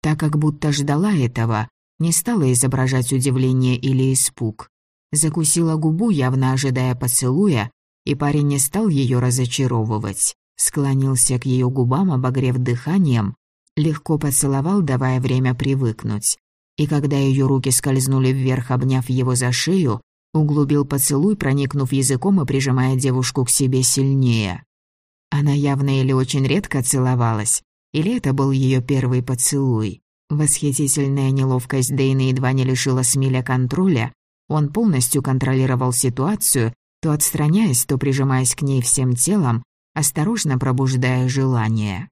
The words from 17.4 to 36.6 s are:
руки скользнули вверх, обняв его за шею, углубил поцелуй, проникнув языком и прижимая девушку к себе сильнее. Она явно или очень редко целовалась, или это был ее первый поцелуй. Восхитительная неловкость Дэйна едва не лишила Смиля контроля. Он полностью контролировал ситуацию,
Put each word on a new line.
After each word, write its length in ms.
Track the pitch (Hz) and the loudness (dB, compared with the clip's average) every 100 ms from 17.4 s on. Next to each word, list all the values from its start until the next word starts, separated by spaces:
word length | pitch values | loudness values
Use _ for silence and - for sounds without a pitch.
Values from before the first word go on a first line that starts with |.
| 135 | 2
руки 240 | 135 135 | 0 0
скользнули 640 | 127 143 131 131 131 131 | -2 0 0 0 0 2
вверх, 380 | 135 131 127 120 | 0 0 -2 -2
обняв 380 | 131 131 131 123 | -2 0 0 0
его 260 | 131 123 | 0 0
за 180 | 127 123 | 0 0
шею, 480 | 123 - 190 143 104 _ _ _ | -2 0 0 0 -2 _ _ _
углубил 520 | 156 151 147 139 147 | 0 2 2 2 2
поцелуй, 520 | 143 143 - 143 190 208 | 0 -2 0 2 2 0
проникнув 560 | 139 139 135 143 131 | 0 0 0 -2 -2
языком 480 | 135 135 131 196 196 | 0 0 0 2 2
и 60 | 135 | 2
прижимая 500 | 135 135 127 127 131 | 0 0 2 2 0
девушку 480 | 135 127 123 - | 0 0 -2 -2
к 60 | 123 | 0
себе 320 | - 135 131 | 0 2 2
сильнее. 800 | 131 - 135 135 127 113 101 87 _ _ _ _ _ _ _ | 0 0 2 2 2 2 -2 -6 _ _ _ _ _ _ _
Она 220 | 143 147 | 0 0
явно 480 | 143 143 139 139 135 | 2 0 0 0 0
или 120 | 131 | 2
очень 340 | 131 131 139 135 | 0 0 0 0
редко 360 | 165 - 139 | 0 -2 -4
целовалась, 800 | 123 139 127 123 117 110 104 - _ _ _ | -2 0 0 2 0 0 -2 -4 _ _ _
или 240 | 151 175 247 | -4 -2 -2
это 160 | - | -2
был 180 | 135 139 | 0 0
ее 300 | 135 131 131 | 2 2 0
первый 420 | 123 135 127 127 | 0 0 0 -2
поцелуй. 800 | 127 123 - 143 135 113 107 - _ _ _ | -2 -2 -2 0 0 0 -2 -8 _ _ _
Восхитительная 1000 | 147 147 - 147 135 139 143 139 139 135 | -2 0 0 -2 -2 -2 0 0 0 0
неловкость 640 | 135 131 127 123 135 127 | 0 0 0 -2 -2 -2
Дэйна 340 | 135 135 135 131 | 0 0 2 0
едва 240 | 131 127 | 0 0
не 120 | 131 | 0
лишила 380 | 127 131 139 127 | 0 0 0 0
Смиля 400 | 127 135 135 127 | 0 0 0 -2
контроля. 720 | 123 127 127 143 190 135 123 - _ _ _ | 0 0 0 0 2 2 -2 -8 _ _ _
Он 240 | 151 143 | -2 0
полностью 500 | 175 226 139 123 143 | 0 2 2 0 -2
контролировал 720 | 135 131 131 131 131 120 127 | 0 -2 0 0 0 0 0
ситуацию, 800 | 123 131 123 139 214 - 135 | 0 -2 0 -2 -2 0 0